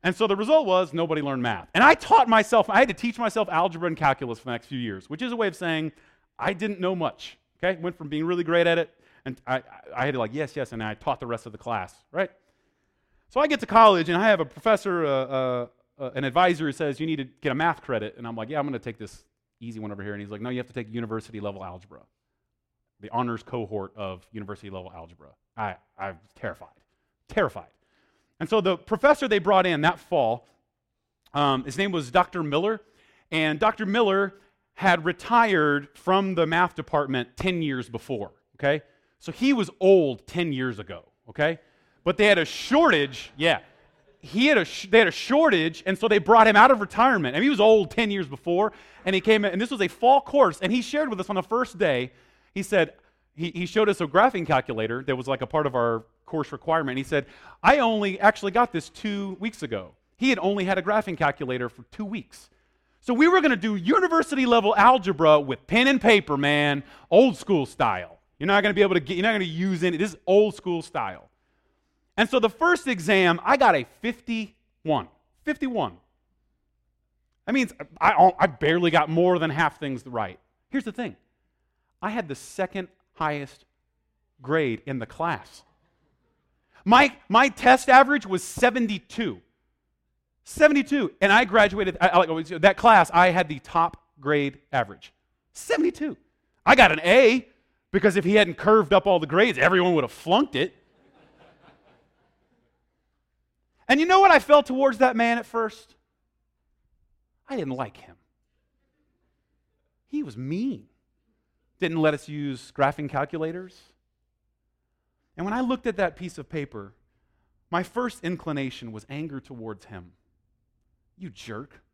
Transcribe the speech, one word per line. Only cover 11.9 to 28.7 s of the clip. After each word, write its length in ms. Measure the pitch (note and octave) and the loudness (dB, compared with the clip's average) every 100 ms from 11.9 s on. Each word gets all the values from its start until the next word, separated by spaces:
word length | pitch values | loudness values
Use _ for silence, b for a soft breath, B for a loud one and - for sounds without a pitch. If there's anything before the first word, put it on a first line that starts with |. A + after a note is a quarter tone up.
| _ _ | _ _
right? 180 | - F#3 _ _ _ _ _ _ _ _ _ _ | -6 -6 _ _ _ _ _ _ _ _ _ _
So 120 | - | -2
I 60 | D4+ | 0
get 120 | C#4+ | 0
to 40 | - | 2
college, 420 | G#3+ A3 F#3+ E3 | 6 8 6 2
and 80 | E3+ | 0
I 100 | A3 | 2
have 120 | G3+ | 2
a 60 | C#3 | 0
professor, 600 | - A3+ G#3 G3+ F3 D#3 | -4 0 0 0 -4 -2
uh, 40 | |
uh, 580 | C3+ C3 C3+ B2+ B2 A#2+ _ _ _ | -2 -2 -4 -2 -4 -8 _ _ _
uh, 120 | C3+ | -10
an 100 | C3+ | -6
advisor 420 | C#3 C3 F#3 E3 D#3 | -4 0 2 0 -4
who 60 | |
says, 280 | C3 D3+ C3+ | -4 -6 -6
"You 80 | D#3+ | -6
need 80 | D3+ | -6
to 100 | C3 _ | -8 _
get 100 | D3+ | -6
a 40 | C3 | -2
math 260 | E3 D#3 | -4 -4
credit." 340 | - A#2+ G#2 - | -6 -6 -6 -12
And 100 | A#2 | -14
I'm 80 | A2+ | -12
like, 140 | A2 | -10
"Yeah, 100 | D3+ | -8
I'm 60 | C#3+ | -8
gonna 120 | B2+ | -8
take 220 | - A2 | -12 -16
this 240 | G#2 - _ _ _ _ | -18 -20 _ _ _ _
easy 200 | A#2 A2 | -18 -14
one 120 | G#2+ | -14
over 120 | G2+ | -12
here." 100 | G2+ | -12
And 80 | G#2 | -12
he's 80 | G#2 | -14
like, 120 | G#2 | -14
"No, 80 | A#2 | -10
you 80 | B2+ | -10
have 100 | B2 | -10
to 60 | |
take 200 | - A2 | -14 -12
university 460 | A2+ A#2 A2+ - A2+ | -12 -8 -10 -10 -12
level 240 | G2+ G2 | -12 -12
algebra, 380 | F#2+ F2 G2 C#2 _ _ _ _ _ _ _ _ _ _ | -16 -18 -20 -20 _ _ _ _ _ _ _ _ _ _
the 100 | G#2 | -10
honors 320 | A#2+ B2 A2+ | -6 -6 -6
cohort 520 | - A#2+ G#2 G#2+ F#2+ - | -10 -10 -8 -10 -10 -12
of 280 | G2 F#2 _ | -12 -12 _
university 380 | A2 G2+ G2+ G2+ | -16 -14 -14 -14
level 220 | F#2+ F2+ F2+ | -16 -16 -20
algebra." 340 | E2+ E2+ C#2+ _ _ - | -20 _ -20 _ _ -10
I, 200 | G#2+ F2+ _ _ | -8 -10 _ _
I'm 220 | G2 F2+ _ _ | -12 -12 _ _
terrified, 320 | A2+ E2+ - _ _ _ _ _ _ | -12 -12 -20 _ _ _ _ _ _
terrified. 420 | - E3 - E2 _ _ _ _ _ _ _ | -4 -4 -6 -20 _ _ _ _ _ _ _
And 100 | - | -2
so 100 | A3 | 0
the 160 | F#3+ | 0